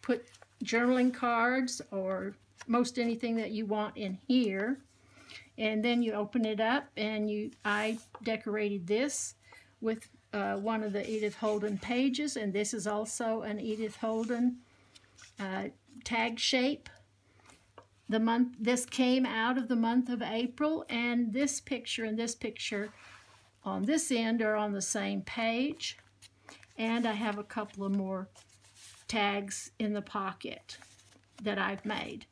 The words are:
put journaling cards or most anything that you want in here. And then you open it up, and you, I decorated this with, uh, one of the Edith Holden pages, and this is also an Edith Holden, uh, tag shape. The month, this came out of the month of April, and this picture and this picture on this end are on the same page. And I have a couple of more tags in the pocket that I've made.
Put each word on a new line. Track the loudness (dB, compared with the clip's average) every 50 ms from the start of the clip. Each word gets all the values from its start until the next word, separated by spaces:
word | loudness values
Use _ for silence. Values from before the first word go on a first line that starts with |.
| 0
put | 0 -2 -2 -2 -12 -20 -20 -20 _ _ _ -4
journaling | 0 2 2 4 4 6 6 6 4 4
cards | 2 0 2 4 4 4 4 4 2 0 0 -2 -6 -8 -6
or | -4 -4 -2 -2 -2 -2 -4 -6 -10 -12 -20 _ _ _ -4
most | 2 4 4 4 2 2 0
anything | 0 0 0 0 0 0 0
that | 0 0 -2
you | -2 -4 -2
want | 0 0 0 0 -2 -4
in | -6 -6 -6 -6 -6 -2
here. | 2 4 4 4 4 2 0 0 0 -2 -4 -6 _ _ _ _ -20 -20 -20 -20 -20 -20 -20 -20 -20 _
And | -2 -2 0 0 2 2
then | 2 4 4 2
you | 2 2
open | 0 -2 0 2 2 2
it | 2 2 2
up, | 2 2 2 2 0 -4 _
and | -4 -2 -2 0 0 0 0
you, | 0 -2 -4 -6 -8 -4 -2
I | 0 0 2 2 0 -2 -4 -8 -14 _ -8 -4
decorated | -2 -2 -2 -2 -4 -2 0 0 0 -2 -2 0
this | 0 2 2 2 0 -2 -4 -6 -8 -10 _ _ -20 -20 -20 -20 _ _ _
with, | -2 -2 -2 -2 -6 -16 _ -20 _ _ -4
uh, | -2 -2 0 -2
one | -2 -2 0 0 0 -2
of | -2 -2
the | -4 -2 -2
Edith | -2 0 0 -2 -2
Holden | 0 0 0 0 2 0 -2 -2 -2
pages, | -2 -2 2 2 4 2 2 2 -2 -2 -2
and | -2 -2 0 0
this | 0 0 0 -2
is | -4 -2
also | -2 -2 -2 -2 -4 -4 -2 0 0 0 0 -2
an | -4 -6 -4
Edith | -2 -4 -2 -2 -2 -6 -4
Holden, | -4 -2 -2 0 0 0 0 0 4 4 2 2 0 -12 _ -20 _ _ _ _ -20 _ _ _ -20 -20 -20 -10 -8
uh, | -6 -4 -2 -4 -4 -6 -8 -12 _ _ -20 -14 -8
tag | -2 0 0 0 0 0 0
shape. | 0 2 4 4 4 4 2 -2 -6 -18 -20 -20 -20 _ _ _ _ _ _ _ -20 -20 -20 -20 _ _ _ -20 -20 _ _ _ _ 0
The | 0 2
month, | 4 4 4 4 4 2 0 -2
this | 0 2 2 2 0
came | -4 0 2 4 6 6 4 4
out | 2 2 0 2 2 2 0
of | 0 0
the | 2
month | 2 4 4 4 4 2 2
of | -2 -4 -2
April, | -2 -2 -2 -2 -2 -2 0 0 0 0 0 -2 -2
and | -2 0 0 2 2 2 2 2 2
this | 2 2 2 0 -2
picture | -4 -4 -4 -4 -4 -6 -4 -4 -2
and | -2 0 0
this | -2 -2 -4
picture | -4 -4 -6 -6 -4 -6 -4 -2 -4 -4 -4 -8 -16 -20 -20 -20 -20 -20 -20 -20 -20 -20 -20 _ _ _
on | -4 -2 0 2
this | 2 2 2 2 2
end | 0 2 2 2 2 2
are | 2 2 2
on | 2 0 0 0
the | -2 -2
same | -2 -2 -2 0 0 -2 -4 -4
page. | -6 -4 -2 0 0 0 0 0 -2 -2 -4 -8 -8 -8 -10 -16 -20 _ _ -20 -20 _ _ _ -20 -20 -20 -20 _ -8
And | -4 -2 0 0 2 2
I | 0 0
have | 0 0 -2 -2 -4
a | -6
couple | -6 -6 -6 -6 -6 -6 -4 -2
of | 0 0
more | 0 0 0 -4 -4 -6 -8 -14 -20 -20 _ -20 -20 _ -20 -20 -20 -20 -20 -20 -20 -12 -4
tags | 0 2 2 2 2 0 -2 -4 -6 -8 -8 -12 _ _
in | -2 0 0
the | -2 -4
pocket | -4 -4 -4 -2 -4 -6 -6 -10 -10 -10 -12 -14 -16 -18 -18 -18 -20 -20 -20 -20 -20 -20 -20 _ _ _ -6 -4
that | -2 0 0
I've | 0 -2 -2 -4 -4
made. | -4 -4 -4 -4 -6 -8 -10 -14 _